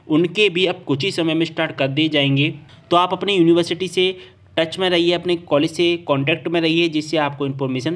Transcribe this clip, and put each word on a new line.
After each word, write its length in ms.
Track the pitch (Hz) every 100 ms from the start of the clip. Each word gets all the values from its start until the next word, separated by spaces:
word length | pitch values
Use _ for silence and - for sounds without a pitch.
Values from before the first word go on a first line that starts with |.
| -
उनके 420 | 156 175 180 208
भी 160 | 175 180
अब 180 | 180 -
कुछ 180 | 139
ही 80 | 190
समय 200 | 175 160
में 120 | 160 165
स्टार्ट 300 | 170 160 -
कर 100 | 135
दिए 200 | 139 160
जाएंगे। 440 | 147 139 139 151 160 - - -
तो 60 | 170
आप 160 | 185
अपनी 220 | 185 190 196
यूनिवर्सिटी 520 | 165 170 170 175 185
से 260 | 185 185 185 - - _ -
टच 200 | 165 185
में 100 | 185
रहिए, 220 | 175 170
अपने 220 | 175 180 175
कॉलेज 340 | - 143 156
से 140 | 160 170 170
कॉन्टैक्ट 480 | 170 139 139 165 170
में 120 | 170
रहिए, 260 | 165 165 170
जिससे 280 | 151 151 160
आपको 260 | 143 139 139
इन्फॉर्मेशन 480 | 135 135 127 120